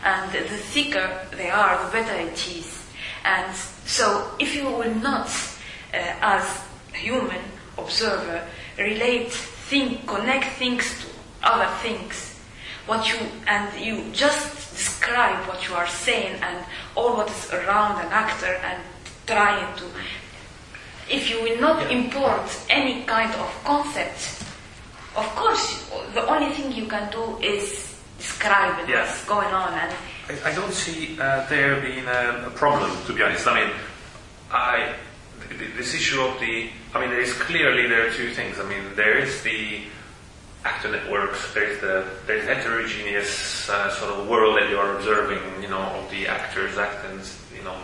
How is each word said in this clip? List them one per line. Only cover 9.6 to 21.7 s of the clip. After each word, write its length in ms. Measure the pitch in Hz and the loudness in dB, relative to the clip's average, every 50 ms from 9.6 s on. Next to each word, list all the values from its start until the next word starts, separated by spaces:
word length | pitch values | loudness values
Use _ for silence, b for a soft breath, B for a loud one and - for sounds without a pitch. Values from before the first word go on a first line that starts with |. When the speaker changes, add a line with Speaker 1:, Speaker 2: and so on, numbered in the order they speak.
| - - 269 277 262 240 220 226 - | -8 0 2 2 4 2 0 -4 -4
Speaker 1:
connect 400 | - 214 196 220 247 262 277 262 - - | -4 -2 0 2 2 2 2 2 -2 -2
things 440 | - 254 247 247 240 - - - - | -2 0 0 2 2 0 -2 -2 -6
to 60 | - - - - - - - - - | -8 -10 -12 -14 -16 -16 -10 2 4
other 280 | 240 226 - 196 175 - - | 6 6 6 4 2 0 -2
things, 500 | - 226 214 196 190 - - - - - - - - B B B B B B B B | -2 -2 -2 -4 -6 -8 -8 -8 -10 -10 -12 -16 -18 B B B B B B B B
what 200 | - 220 226 220 226 | 0 0 2 4 2
you, 100 | 226 226 220 - - - - | 2 0 -2 -4 -6 -4 0
and 320 | - 208 202 202 202 208 - | 2 2 2 2 -2 -6 -4
you 320 | - 220 220 196 170 - - | -4 -2 -2 -2 -4 -4 0
just 600 | - - 294 294 - - - - - - - - | 4 4 4 4 4 -2 -4 -6 -10 -12 -10 -6
describe 720 | - - - - - - - 233 247 240 - - - 190 | -4 -2 -2 0 2 2 2 6 4 4 4 4 0 -2
what 220 | 185 185 180 180 180 | -4 -4 -4 -4 -2
you 60 | 180 | 0
are 120 | 175 175 | 0 0
saying 480 | 175 - - - 254 233 220 196 190 - - - | 0 -2 -2 0 2 2 2 0 -2 -2 -2 -4
and 220 | - 175 175 - B B B B B B | -4 -4 -6 -8 B B B B B B
all 200 | - 233 240 - | 2 2 4 4
what 140 | 208 214 214 | 2 0 -2
is 220 | - - - - - | -2 -6 -6 -4 -4
around 520 | 180 175 185 202 214 214 208 208 185 170 | -2 2 4 6 6 6 4 2 0 -2
an 60 | 165 | 2
actor 480 | 185 214 214 202 - - 180 185 185 180 185 | 2 2 2 2 -2 -2 0 -2 0 0 -2
and 180 | 185 185 180 170 - - - - - - - - | -4 -6 -6 -8 -12 -14 -14 -14 -14 -16 -12 -4
trying 500 | - 226 208 208 208 208 196 180 - - | 0 4 6 6 6 6 2 0 -4 -6
to, 80 | - - - B B B B B B B - - - - - - - - - - - - - - - - - | -8 -10 -10 B B B B B B B -14 -16 -16 -16 -16 -16 -18 -18 -16 -16 -16 -16 -16 -16 -14 -4 -2
if 220 | 247 277 - - | 0 0 2 0
you 100 | 226 226 226 | 0 0 2
will 180 | 233 226 233 | 0 2 4
not 220 | 269 311 | 6 6